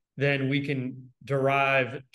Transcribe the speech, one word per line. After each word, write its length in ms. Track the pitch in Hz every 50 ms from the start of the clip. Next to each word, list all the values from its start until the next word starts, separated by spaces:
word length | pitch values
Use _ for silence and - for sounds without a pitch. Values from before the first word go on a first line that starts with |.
| _ _ _
then 340 | - 131 139 143 135 135 131
we 160 | 139 143 139
can 460 | 139 139 131 127 127 131 127 127 - _ _ -
derive 760 | 113 139 139 135 135 135 139 135 135 135 135 131 117 113 - - _ -